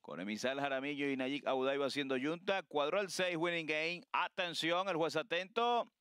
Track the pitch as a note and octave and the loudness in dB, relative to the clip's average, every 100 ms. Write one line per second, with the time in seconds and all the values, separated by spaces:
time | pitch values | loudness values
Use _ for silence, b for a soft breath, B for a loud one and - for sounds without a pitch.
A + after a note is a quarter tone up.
0 | - D2+ F#2+ G#2+ B2 C3+ C#3 C3+ C#3 D3 | -10 -8 -4 -2 -2 0 -2 -2 -2 -2
1 | C#3+ C3+ C3 C#3+ - C3 C3 C#3 C#3 C3+ | -2 0 -2 -2 0 0 2 2 0 0
2 | C3+ C3 C#3 E3+ F#3 G3 E3 D3 D3 F#3 | 0 0 0 -2 0 0 0 0 2 0
3 | G3+ - F#3 E3+ F3 E3+ D#3 D#3 D#3+ F3 | -2 0 0 2 0 -2 0 0 0 -4
4 | - C3+ E3+ - F3+ D3+ D#3+ E3+ G3 E3 | -2 0 0 -2 -2 0 0 2 2 2
5 | D#3+ D#3 D3 E3+ F#3 - A#3 A#3+ - _ | 2 0 0 -2 0 0 4 2 0 _